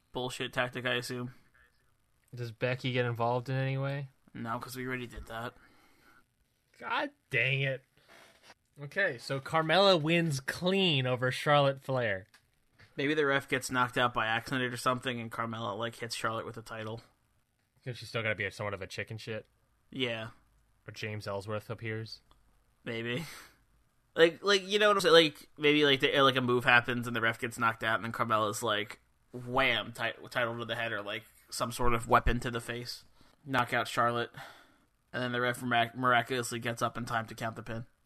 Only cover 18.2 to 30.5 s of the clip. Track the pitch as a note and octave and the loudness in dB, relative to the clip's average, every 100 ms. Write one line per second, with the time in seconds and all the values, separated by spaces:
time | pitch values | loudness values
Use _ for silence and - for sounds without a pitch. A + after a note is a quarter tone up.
18.2 | A2 G#2 G2 - G#2 G2 F#2 - G2+ A2 | -4 -2 -6 -6 -8 -8 -8 -10 -10 -10
19.2 | - A2 - _ _ _ _ C3+ B2 A2+ | -10 -10 -12 _ _ _ _ -6 -6 -6
20.2 | A2+ - _ _ _ _ - G#2 A2 G#2 | -10 -14 _ _ _ _ -18 -10 -10 -8
21.2 | G#2 G2 G#2 G#2+ - A2 A2+ A2 A2 - | -6 -8 -6 -8 -8 -10 -8 -8 -10 -16
22.2 | _ _ _ _ _ _ B2+ A2+ A#2 B2 | _ _ _ _ _ _ -10 -8 -6 -6
23.2 | D3+ - - _ _ _ _ _ _ - | -8 -14 -20 _ _ _ _ _ _ 6
24.2 | E3+ D#3+ G3 G3 F#3 G#3 G#3 G3 F#3 E3 | 6 6 2 2 4 4 6 6 8 8
25.2 | D#3 - - - D3+ D3 D3 C3 C#3 C#3+ | 8 2 -14 0 4 6 6 6 4 6
26.2 | C3+ B2+ B2 A#2+ B2+ A#2+ A#2+ B2 A#2+ A#2+ | 6 4 2 4 6 6 6 -2 -4 0
27.2 | A2+ A2+ A#2+ B2 A2+ A2 A2+ A2 A2+ A2+ | 0 0 -6 -2 -2 0 0 -2 -2 -4
28.2 | A#2 A2 G#2 G#2 A#2 G#2 G#2 - _ _ | 0 2 2 0 0 0 -2 -10 _ _
29.2 | _ B2 B2 C3 C3 A2+ G#2+ A#2 A#2 - | _ -14 -4 0 2 0 -4 -6 -6 -6
30.2 | A2 C3 A#2 | -8 -4 -2